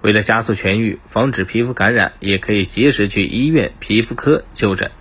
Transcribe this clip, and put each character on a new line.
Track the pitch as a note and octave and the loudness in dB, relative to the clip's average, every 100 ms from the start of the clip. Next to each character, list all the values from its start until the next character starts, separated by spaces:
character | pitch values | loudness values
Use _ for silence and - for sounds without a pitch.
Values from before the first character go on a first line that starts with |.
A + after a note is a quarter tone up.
为 | A2 | 4
了 | G#2+ | 2
加 | G2+ A2+ | 2 0
速 | A2+ | 0
痊 | G2+ G2 G2+ | -2 0 0
愈， | A2+ - | -2 -4
防 | - G#2+ C3 | -6 -2 0
止 | A#2+ | 0
皮 | F#2 A2+ | -2 -2
肤 | A#2+ | -2
感 | B2 G2+ | 0 0
染， | A#2+ G2 - | 2 -2 -2
也 | G2 G2 | -2 -2
可 | - | 0
以 | G#2+ | -2
及 | F#2 - C#3 | 0 2 2
时 | B2+ G#2 | 2 0
去 | G#2 G2 | 0 -2
医 | A2 C#3+ | 0 0
院 | D#3+ G#2 - | 2 0 -6
皮 | - G#2+ | 0 0
肤 | A2+ | 0
科 | A#2+ C#3 D#3 - | -2 2 0 0
就 | - G#2 | -2 -2
诊。 | F#2+ G2 - | 0 -4 -8